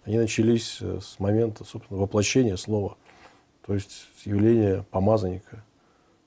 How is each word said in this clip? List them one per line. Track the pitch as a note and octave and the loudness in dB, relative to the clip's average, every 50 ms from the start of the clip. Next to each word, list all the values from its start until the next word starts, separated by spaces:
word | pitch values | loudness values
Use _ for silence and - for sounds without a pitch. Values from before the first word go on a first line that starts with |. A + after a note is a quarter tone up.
| - | -6
они | G#2+ G#2+ A#2 | -2 0 0
начались, | A2+ G#2+ - - A2 A2+ A#2 A#2 - - - - | 0 0 0 2 2 2 2 2 0 -4 -10 -8
э, | G2+ F#2 F#2 F#2 | -8 -6 -6 -8
с | - - - - | -10 -12 -10 -4
момента, | F#2+ G2+ G#2 A2+ A#2 A2+ G#2+ - - | 0 2 2 2 2 0 -2 -8 -12
собственно, | - - A2 - - G2 F#2+ | -14 -14 -16 -14 -8 -4 -4
воплощения | G2 G2 - G#2 G2+ - - C3+ B2+ A2 F#2 - | -2 0 2 2 2 2 4 4 4 2 0 -2
слова, | - G#2 G#2+ G#2 G2 F2 - - _ _ - - - - - _ _ _ _ _ - | -4 -4 -2 -2 -2 -4 -8 -12 _ _ -20 -20 -20 -20 -20 _ _ _ _ _ -6
то | - G2+ | -4 -4
есть | G2+ - - - - - - - - | -4 -4 -6 -12 -18 -18 -20 -20 -14
с | - | -8
явления | G#2 G2+ G2+ G#2 A2+ A#2 A2+ G#2+ G2 F#2+ G2 G2 - | -4 0 2 4 4 4 4 4 2 2 0 -4 -4
помазанника | - F#2+ F#2+ G#2+ A2 G#2+ G2 F2+ F2+ F2+ - - A#2 A2 - _ _ _ _ _ _ _ _ _ _ _ _ | -2 0 2 4 4 2 2 -2 -6 -8 -12 -16 -20 -20 -20 _ _ _ _ _ _ _ _ _ _ _ _